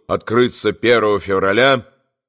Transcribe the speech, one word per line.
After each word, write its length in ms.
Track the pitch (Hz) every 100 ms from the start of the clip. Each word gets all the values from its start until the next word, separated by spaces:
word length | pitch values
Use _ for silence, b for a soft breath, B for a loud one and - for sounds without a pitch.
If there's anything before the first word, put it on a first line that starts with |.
| -
открыться 640 | 95 - 117 123 - 107
первого 480 | 98 110 120 107 101
февраля, 680 | 98 95 95 104 135 131 - _ _ _